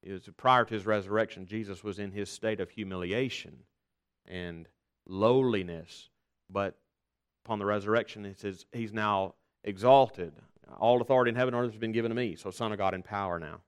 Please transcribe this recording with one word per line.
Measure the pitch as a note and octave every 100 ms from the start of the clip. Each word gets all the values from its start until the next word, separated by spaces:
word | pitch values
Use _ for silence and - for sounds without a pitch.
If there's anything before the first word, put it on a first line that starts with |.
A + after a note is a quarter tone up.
It | F2+
was | F#2+ - D#2+
prior | B2+ B2+ A2+
to |
his | A2 G2
resurrection, | G#2+ F#2+ G#2+ A2 - F2+
Jesus | G#2+ G#2 F#2
was | G#2 F#2+
in | G2+
his | G2 G2
state | - A2 A2
of | A#2
humiliation | - G2 F#2 F2+ G#2+ C3 - - C#2+ _ _ _ _ _ _ _
and | F#2 F2+ E2+ D#2+ _ _ _ -
lowliness. | F#2+ G#2+ B2+ B2+ G#2+ F2 E2+ E2 - - _ _ _ _
But | F#2+ G2 - _ _ _ _ _ _ -
upon | G#2+
the | G2+
resurrection, | G#2 G2 A2+ G#2+ G#2+ G2+
it | G2
says | G#2 F#2 -
he's | A#2 A2
now | A2 G#2+ G2 F#2+ - _ _
exalted. | - F#2+ A2+ C3+ B2+ - E2+ D2+ - _ - -
"All | A2+ B2
authority | A#2+ C3 A#2+
in | A#2
heaven | B2+
and | A#2+
earth | B2
has | G#2+
been | A2+
given | A2+ A2+
to | A2+
me." | A#2+ D#2+
So | G2
Son | F#2 A2+
of | G#2
God | F#2+ F#2
in |
power | F#2 G2+ G2 F2
now. | D#2 E2